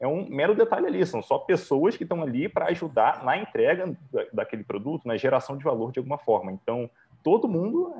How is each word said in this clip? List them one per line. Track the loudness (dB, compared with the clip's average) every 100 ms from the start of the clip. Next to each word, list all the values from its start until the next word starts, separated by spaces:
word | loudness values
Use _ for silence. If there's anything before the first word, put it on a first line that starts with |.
é | -4
um | -4 -4
mero | 0 2
detalhe | 4 4 2 0
ali. | 0
São | 0 -2
só | 0 0
pessoas | 2 0 2 2 2
que | 0
estão | -4 -4
ali | -2 -2 -2
pra | -2 -2
ajudar | -2 -2 2 2 2
na | 0 -2
entrega | -2 2 2 2 -2 -8 -6
da, | -6 -4
daquele | -4 -4 -6
produto, | -6 -6 -6 -6 -4
na | -2
geração | 2 2 0
de | -4
valor | -2 -2 -2
de | -4
alguma | -6 -2
forma. | 2 2 0
Então, | -8 -4 -4 -6 _ _ _
todo | 2 4 4
mundo | 0 0 -2 -2